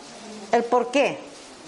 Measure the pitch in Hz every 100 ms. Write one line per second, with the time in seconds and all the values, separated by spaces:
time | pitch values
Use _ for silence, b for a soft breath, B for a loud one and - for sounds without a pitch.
0 | - - - - - 240 233 247 233 285
1 | 214 147 - - - -